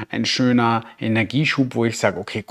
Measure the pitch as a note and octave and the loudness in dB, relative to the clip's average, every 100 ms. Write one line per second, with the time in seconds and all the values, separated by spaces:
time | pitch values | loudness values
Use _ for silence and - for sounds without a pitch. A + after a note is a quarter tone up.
0 | G#2 A2+ A2+ - B2+ A#2+ A#2 A2+ - - | -8 -4 -2 0 2 4 4 2 -2 -6
1 | A2+ A2 G#2+ C3+ D#3 - C3 A#2 A#2 A2+ | -2 0 0 0 0 0 0 0 -2 0
2 | G#2+ F2+ G2+ A2 - | 0 -2 -6 -8 -8